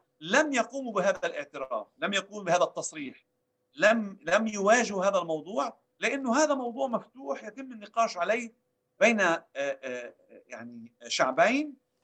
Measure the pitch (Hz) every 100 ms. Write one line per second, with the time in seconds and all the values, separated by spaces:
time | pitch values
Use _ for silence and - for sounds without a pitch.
0 | _ _ 156 240 311 262 220 269 262 202
1 | 185 190 170 160 143 143 131 117 104 -
2 | 165 202 196 208 185 175 170 - 151 156
3 | 135 - _ _ _ _ _ 139 190 233
4 | 202 - 151 196 220 214 196 240 220 196
5 | 190 196 165 156 151 240 254 - _ -
6 | 214 277 269 240 302 277 240 233 269 226
7 | - 254 277 269 214 214 269 226 202 -
8 | 226 180 175 233 233 - _ _ _ -
9 | 214 220 185 165 - 135 139 135 131 123
10 | 120 - _ 110 - 120 120 120 117 _
11 | 120 - 135 131 185 262 302 262 _ _